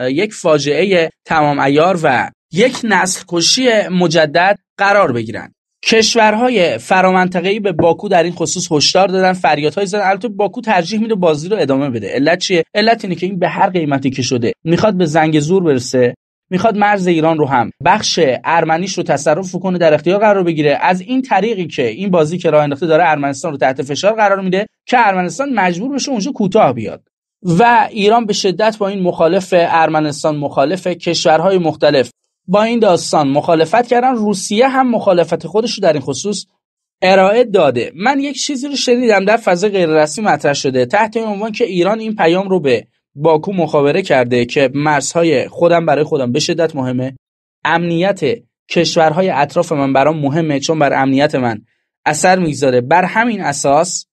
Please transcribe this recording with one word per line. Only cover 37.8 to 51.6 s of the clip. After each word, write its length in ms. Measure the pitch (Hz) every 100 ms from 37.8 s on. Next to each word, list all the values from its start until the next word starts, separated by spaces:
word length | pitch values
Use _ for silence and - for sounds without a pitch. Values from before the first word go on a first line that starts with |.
| -
من 260 | 156 233 277
یک 160 | 285 277
چیزی 320 | - 269 285
رو 80 | 254
شنیدم 480 | - 240 240 196
در 120 | 190 226
فضای 340 | 214 175 208
غیر 180 | 196 165
رسمی 360 | 156 151 226
مطرح 280 | 208 147 156
شده 340 | 139 143 127 123
تحت 300 | 208 220 226
این 100 | 220
عنوان 260 | 202 220
که 120 | 214
ایران 360 | 226 185 180 220
این 160 | 220 214
پیام 320 | 165 180 196
رو 120 | 185
به 260 | 143 113 - _ _
باکو 380 | 139 160 156 196
مخابره 500 | 190 160 151 143 165
کرده 420 | 190 135 120 123
که 260 | 120 147 131
مرزهای 720 | 143 151 147 - 170 165 127 -
خودم 380 | - 170 170 160
برای 180 | 139
خودم 280 | 151 151 120
به 80 | 139
شدت 360 | 151 165 160 143
مهمه، 400 | 127 127 131 131 _ _ _ _
امنیت 560 | 147 170 170 165 190 190 139 - _ _ -
کشورهای 600 | 180 160 170 160 156 190
اطراف 420 | 139 147 175 170
من 200 | 151 139
برام 260 | 135 143 160
مهمه 420 | 139 160 160 139
چون 180 | 139 160
بر 240 | 139 135
امنیت 320 | 135 135 151
من 240 | 143 120 107